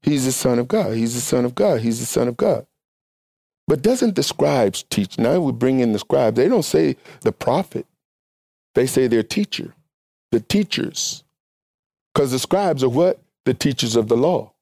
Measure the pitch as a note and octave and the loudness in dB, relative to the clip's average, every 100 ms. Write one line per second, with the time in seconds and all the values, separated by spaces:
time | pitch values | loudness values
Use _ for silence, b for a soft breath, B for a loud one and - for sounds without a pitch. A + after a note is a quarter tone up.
0 | D3 D3 C3 B2+ B2+ A#2+ B2 G#3+ C3+ A2+ | 0 0 0 0 0 0 0 -2 0 -2
1 | A#2 A#2+ - B2+ B2 B2 G3+ B2+ A#2 A2+ | -2 -4 -2 0 -2 0 0 2 0 -4
2 | A#2+ - A#2+ A#2+ - A#2+ - _ _ _ | -4 -2 -2 0 0 0 -6 _ _ _
3 | _ _ _ _ _ _ - D3 G#3 B3+ | _ _ _ _ _ _ -4 0 0 2
4 | A#3+ F3+ C#3+ - C#3+ C#3+ G#2 - - - | 0 0 -4 0 0 2 0 -2 -6 -4
5 | F#2+ - A#2 F3 D3+ A#2 B2+ C3 A#2+ G#2 | -4 -2 0 2 0 0 0 2 2 0
6 | - C3+ A#2 A#2 D3+ A#3+ D3+ E3+ D#3 C3 | 0 2 2 2 2 2 2 2 2 -2
7 | B B A2 - - C#3+ - - - _ | B B -4 -2 -2 -2 -2 -10 -12 _
8 | _ _ _ _ _ _ _ - B2+ C3 | _ _ _ _ _ _ _ 0 2 2
9 | B2+ A2+ G#2+ - G3+ - - _ _ _ | 2 2 0 -4 -4 -6 -12 _ _ _
10 | _ _ _ A2+ - G3+ G3+ - - - | _ _ _ -4 0 -2 0 -4 -6 -6
11 | - - _ _ _ _ _ _ _ _ | -8 -10 _ _ _ _ _ _ _ _
12 | _ - C#3 B2+ - F#3+ G3 C#3+ B2+ B2 | _ -4 -2 -2 -2 0 0 0 0 2
13 | F3+ - _ _ - A#2+ D3 C3 A#2 A#2 | 0 0 _ _ -4 -2 -2 -2 0 0
14 | A2 A#2 D3 E3+ - _ | 2 2 2 0 -6 _